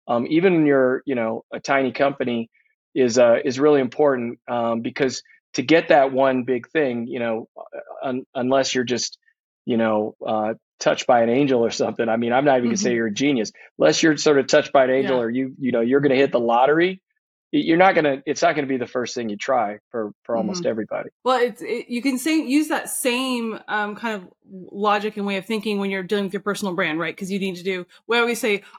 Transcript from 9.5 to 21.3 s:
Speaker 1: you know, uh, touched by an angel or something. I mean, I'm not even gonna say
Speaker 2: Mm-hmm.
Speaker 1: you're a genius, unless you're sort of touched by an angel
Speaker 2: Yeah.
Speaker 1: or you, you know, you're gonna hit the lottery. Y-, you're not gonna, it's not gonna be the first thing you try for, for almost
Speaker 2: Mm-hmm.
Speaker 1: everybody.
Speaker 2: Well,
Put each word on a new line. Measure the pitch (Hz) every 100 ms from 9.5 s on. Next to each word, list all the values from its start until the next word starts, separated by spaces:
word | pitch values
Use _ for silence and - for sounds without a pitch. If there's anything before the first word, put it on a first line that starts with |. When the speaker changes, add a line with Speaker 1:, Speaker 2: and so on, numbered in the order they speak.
| _ -
Speaker 1:
you | 113
know, | 113 107 107 - 123
uh, | 110 107 117 _ -
touched | 151 151 -
by | 120
an | 117
angel | 123 143 123 113
or |
something. | - 113 110 113
I | 117
mean, | 120
I'm | 127
not | 143 131
even | 120
gonna | 98
say | 123
Speaker 2:
Mm-hmm. | 117
Speaker 1:
you're | 113
a |
genius, | 104 143 127 101 - - -
unless | 156 151
you're | 165 147
sort | 156 143
of | 131
touched | 151 -
by | 139
an | 131
angel | 131 131 127
Speaker 2:
Yeah. |
Speaker 1:
or | 113
you, | 127 131 143
you | 127
know, | 117
you're | 120 139
gonna | 143 131
hit | 135
the | 123
lottery. | 117 120 135 160 180 190 _ _ _ _ -
Y-, | 147
you're | 156 165
not | 190 170
gonna, | 151 135 151
it's | 135
not | 170 151
gonna | 135
be | 131
the | 117
first | 127 117 131
thing | 113
you | 104
try | - 127 104 107 _
for, | 117 104 -
for | - 117
almost | 98 180
Speaker 2:
Mm-hmm. | 120
Speaker 1:
everybody. | 110 104 98 - _
Speaker 2:
Well, | 247